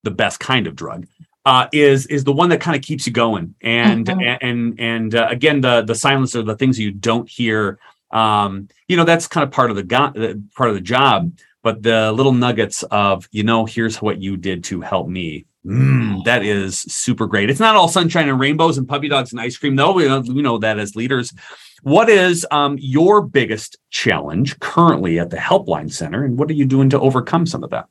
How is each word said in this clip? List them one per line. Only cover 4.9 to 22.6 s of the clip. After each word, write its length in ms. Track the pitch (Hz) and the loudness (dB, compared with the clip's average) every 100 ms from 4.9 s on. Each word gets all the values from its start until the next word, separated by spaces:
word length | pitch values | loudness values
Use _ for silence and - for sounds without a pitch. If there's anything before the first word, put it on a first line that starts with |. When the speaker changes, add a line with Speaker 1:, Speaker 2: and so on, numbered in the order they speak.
| 117 113 | -4 -2
Speaker 1:
uh, 140 | 113 113 | 0 0
again, 300 | 120 147 147 | 2 2 2
the, 220 | 127 120 | 4 2
the 120 | 107 | 2
silence 400 | 113 139 139 127 | 0 2 2 0
or 80 | 120 | -2
the 140 | 107 107 | -4 -2
things 240 | 131 117 | 0 0
you 100 | 107 | -2
don't 380 | 101 117 113 117 | -4 -2 -2 -2
hear, 480 | - 120 107 101 98 - _ _ | -4 -2 0 -2 -6 -20 _ _
um, 560 | 113 110 104 101 98 98 _ _ | 0 2 2 0 -4 -12 _ _
you 80 | 180 | 2
know, 80 | |
that's 240 | 165 170 - | 4 2 0
kind 160 | 170 | -2
of 80 | 139 | -2
part 180 | - 120 | 0 0
of 60 | 101 | 0
the 80 | |
go-, 280 | 92 123 143 | -2 0 0
the, 300 | 104 110 98 101 - | -2 -6 -6 -14 -2
part 140 | 123 | -2
of 40 | |
the 60 | 101 | -2
job. 500 | 90 123 139 104 85 - _ _ | -2 2 4 2 0 -6 _ _
But 220 | 117 110 | -4 0
the 260 | 107 113 110 | 0 2 2
little 220 | 110 135 | 2 2
nuggets 500 | 123 123 113 101 - - | 4 2 0 -2 -4 -4
of, 380 | 104 101 95 90 | 0 2 0 -4
you 140 | 104 | -4
know, 200 | 107 113 110 | 0 2 0
here's 360 | 117 113 110 | -2 -4 -2
what 180 | 107 92 | -4 -4
you 160 | 95 98 | -6 -6
did 280 | 92 92 | -6 -6
to 160 | 85 90 | -6 -8
help 260 | 80 95 92 | -4 -4 -4
me. 380 | 92 85 76 - _ | -6 -8 -10 -16 _
Mm, 600 | 90 110 135 131 113 98 | -6 0 2 2 0 -2
that 200 | 92 120 | 0 0
is 360 | 101 101 95 95 | 2 -2 -2 -6
super 480 | - - - 113 113 | -8 -6 -4 -2 0
great. 220 | 104 101 | 0 0
It's 100 | 135 | 2
not 160 | 220 214 | 4 6
all 100 | 170 | 4
sunshine 420 | 185 165 170 147 | 2 0 0 0
and 120 | 131 | 2
rainbows 380 | 139 151 165 139 | 0 2 2 2
and 100 | 123 | -4
puppy 200 | 143 143 | -4 -2
dogs 220 | 139 123 | -2 -2
and 100 | 120 | -8
ice 160 | 120 120 | -8 -4
cream, 200 | 143 135 | -2 2
though. 160 | 147 | 2
We 160 | 190 147 | 4 2
know, 100 | 135 | 2
we 240 | 120 127 | -2 -2
know 160 | 143 117 | 0 0
that 220 | 110 104 | 0 -2
as 160 | 104 107 | -4 -6
leaders. 360 | 123 131 120 - - - - _ | -2 -2 -4 -12 -20 -20 -20 _
What 240 | 135 151 226 | 0 2 4
is, 340 | 208 180 175 - | 4 4 0 -2
um, 280 | 147 | -2